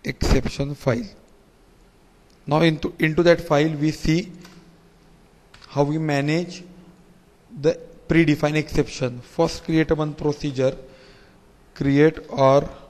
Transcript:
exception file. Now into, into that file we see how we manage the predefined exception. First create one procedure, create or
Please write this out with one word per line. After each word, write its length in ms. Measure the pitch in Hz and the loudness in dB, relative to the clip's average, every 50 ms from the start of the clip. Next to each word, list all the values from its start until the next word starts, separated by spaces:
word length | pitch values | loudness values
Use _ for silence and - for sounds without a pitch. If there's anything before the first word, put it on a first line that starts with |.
| - | -10
exception 680 | 135 123 - - - - 135 - - - - 143 139 147 | -10 -6 -4 2 2 2 2 2 -2 -6 -6 -8 -8 -8
file. 300 | - - 135 226 240 226 185 - - _ _ _ _ _ _ _ _ _ _ _ _ _ _ _ _ _ _ _ _ _ _ _ _ _ 143 | -4 -2 -2 -2 -2 -4 -10 -16 -20 _ _ _ _ _ _ _ _ _ _ _ _ _ _ _ _ _ _ _ _ _ _ _ _ _ -2
Now 140 | 147 156 | 2 4
into, 300 | 170 165 160 147 - - - - | 4 2 2 0 -6 -10 -4 -2
into 240 | 180 156 156 160 | -2 0 0 2
that 180 | 170 170 170 170 | 4 4 4 4
file 300 | - - 156 143 151 160 | 2 0 0 2 2 0
we 220 | 156 143 151 156 | 0 -2 -2 -4
see 400 | 151 - - 156 156 170 - - - - - - - - - - _ _ _ _ _ _ _ _ _ _ _ _ _ _ _ _ - - - - | -4 -2 -2 0 0 0 -2 -6 -14 -20 -20 -20 -20 -20 -20 -20 _ _ _ _ _ _ _ _ _ _ _ _ _ _ _ _ -20 -20 -20 -8
how 160 | - 139 143 | -2 -2 0
we 140 | 143 151 160 | 0 0 -2
manage 680 | 160 156 143 139 143 147 156 170 180 170 - - - - - - - - - _ _ _ _ _ _ _ _ _ _ _ - 156 | -2 0 0 0 0 0 0 -2 -2 -6 -12 -18 -20 -20 -20 -20 -20 -20 -20 _ _ _ _ _ _ _ _ _ _ _ -16 -2
the 180 | 139 160 170 - - - - - - - | -2 -2 -2 -2 -10 -20 -20 -20 -4 0
predefined 480 | 165 165 165 151 147 143 - 147 151 | 2 4 4 4 2 0 0 0 0
exception. 640 | 151 147 - - 151 139 - - - 139 123 123 120 | -2 -4 -2 -2 -2 -2 -2 -4 -6 -6 -6 -6 -10
First 420 | - - - - 165 156 - - | -18 -12 -2 -2 -2 -2 -2 -8
create 340 | - - 160 160 160 156 165 | -6 -2 0 0 2 2 0
one 180 | 151 156 151 143 | -2 -2 -6 -6
procedure, 600 | - - 151 147 - - 147 135 131 131 135 131 - - - - - - - - - - - _ _ _ _ _ _ _ _ _ | -4 -4 -4 -4 -4 -6 -6 -2 0 0 0 -2 -4 -16 -20 -20 -20 -20 -20 -20 -20 -20 -20 _ _ _ _ _ _ _ _ _
create 440 | - - 139 139 143 151 160 156 - - - | -4 -2 2 4 6 4 4 4 0 -14 -10
or 400 | - 139 135 135 135 143 147 - - - - | -2 2 4 4 4 4 2 -2 -12 -18 -20